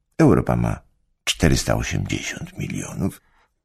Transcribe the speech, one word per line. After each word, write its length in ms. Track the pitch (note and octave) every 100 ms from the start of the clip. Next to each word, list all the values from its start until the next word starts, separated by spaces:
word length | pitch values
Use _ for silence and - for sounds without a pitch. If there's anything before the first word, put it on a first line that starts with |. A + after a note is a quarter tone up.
| _ -
Europa 380 | D#3 C2+ - A#1
ma 240 | A1+ A1+ _ _ _ _
czterysta 520 | - - D#2+ C2+ - A1
osiemdziesiąt 840 | A1+ G1+ G1+ G#1 - - - -
milionów. 640 | G1+ - - - F#2+ - _ _ _ _